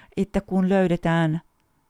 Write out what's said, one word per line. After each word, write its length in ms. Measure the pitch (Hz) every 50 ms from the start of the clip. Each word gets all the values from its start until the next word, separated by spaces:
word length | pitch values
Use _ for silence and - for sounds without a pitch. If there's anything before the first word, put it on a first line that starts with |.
| - _ -
että 240 | - 190 - - 196
kun 280 | - - 185 190 185 185
löydetään, 720 | 196 196 185 170 175 - - 170 165 165 165 156 156 170 _ _ _ _ _ _ _ _ _